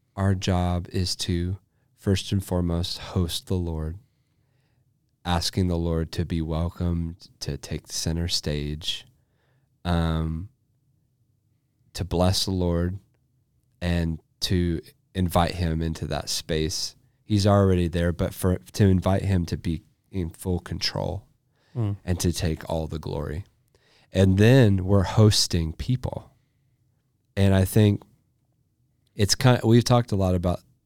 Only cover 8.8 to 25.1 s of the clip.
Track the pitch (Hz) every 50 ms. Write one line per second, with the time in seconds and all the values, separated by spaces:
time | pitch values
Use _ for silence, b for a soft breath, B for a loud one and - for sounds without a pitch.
8.8 | - - - - - _ _ _ _ _ _ _ _ _ _ _ _ _ _ _
9.8 | - 87 85 85 82 82 80 80 80 80 80 80 98 - _ _ _ _ _ _
10.8 | _ _ _ _ _ _ _ _ _ _ _ _ _ _ _ _ _ _ _ _
11.8 | _ _ - - 85 85 87 85 90 92 90 - - 104 95 92 90 87 85 85
12.8 | 87 90 98 98 _ _ _ _ _ _ _ _ _ _ _ _ _ _ _ -
13.8 | 87 87 85 85 82 82 82 - _ _ _ - - - 98 90 87 87 82 -
14.8 | - - _ _ _ _ - 95 92 82 - 90 85 - - 87 90 82 80 80
15.8 | 82 80 80 - - - 73 73 - - - - - - 82 78 78 85 - -
16.8 | - - - _ _ _ _ _ _ - 107 101 95 104 101 101 98 95 92 90
17.8 | 87 82 82 85 85 87 82 - 90 90 - - - 92 92 - - - - -
18.8 | 104 98 92 90 - 95 98 - - 101 98 90 82 - 87 73 - 87 80 -
19.8 | _ _ _ _ _ _ - 95 85 82 - - - 95 90 87 - - 82 80
20.8 | - - - - 98 87 85 95 - _ _ _ _ _ _ _ _ _ - 123
21.8 | 110 101 101 - - 90 90 - - 90 82 - - 82 80 - - - 82 80
22.8 | 80 71 80 78 - 95 90 80 71 - 73 98 - _ _ _ _ _ b b
23.8 | b b b b b b - 95 98 95 95 98 107 117 131 135 117 104 98 92
24.8 | 90 95 101 98 - -